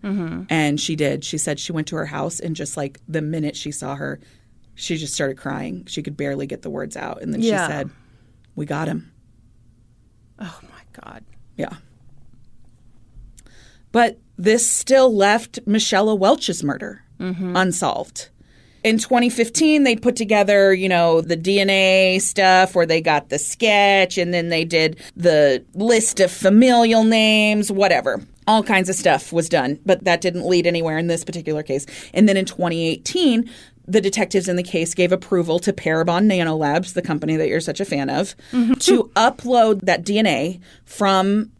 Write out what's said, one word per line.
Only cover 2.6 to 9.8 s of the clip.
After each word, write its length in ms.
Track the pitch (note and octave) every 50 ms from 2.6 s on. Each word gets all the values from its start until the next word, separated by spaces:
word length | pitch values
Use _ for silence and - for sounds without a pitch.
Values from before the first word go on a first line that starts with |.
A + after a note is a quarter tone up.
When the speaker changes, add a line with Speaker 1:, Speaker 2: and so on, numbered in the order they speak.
| D3+ C#3+ - D#3+
Speaker 2:
like, 240 | C#3+ C#3 C#3 - _
the 160 | - D#3 D#3+
minute 360 | D3+ D3+ E3 D#3+ D#3 D3 - -
she 120 | - D3
saw 260 | D3 - D3+ C#3 C#3 C#3
her, 240 | C#3+ C#3 C#3+ C#3+ - _ _ _ _ _ _ _ _ _ -
she 200 | - - - F3
just 180 | D#3+ D#3+ C#3+ -
started 220 | - D#3 C3+ C3+
crying. 480 | - - C#3+ C#3 C#3+ D3 D#3 F3+ F3+ - -
She 140 | - - D3+
could 120 | D#3 D3
barely 320 | - C#3+ C#3+ C#3 C#3 C#3+ C#3
get 140 | C#3+ -
the 80 | - -
words 260 | C#3+ - - - -
out. 260 | - - - - -
And 120 | - - A3
then 80 | A3+
Speaker 1:
Yeah. 260 | A3+ A3+ G#3 F#3+ E3+ D#3
Speaker 2:
she 40 | D3+
said, 160 | D3 C#3 - - _ _ _ _ _ _ _ _ _ _ _ _
"We 100 | - D3+
got 220 | D3 D3 D3+ D#3+ D#3
him." 240 | D#3 D#3 D#3+ - _ _ _ _ _ _ _ _ _ _ _ _ _ _